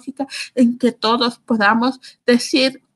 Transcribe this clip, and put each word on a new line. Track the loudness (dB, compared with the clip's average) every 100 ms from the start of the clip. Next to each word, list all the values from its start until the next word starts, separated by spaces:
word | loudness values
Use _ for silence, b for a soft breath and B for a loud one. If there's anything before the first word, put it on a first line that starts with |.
| -6 -10 -10 B B 0
en | 0 2
que | -2
todos | -2 -2 -2 -2 -6
podamos | -4 0 2 2 0 -4 B B 0
decir, | 0 2 0 0 -2 _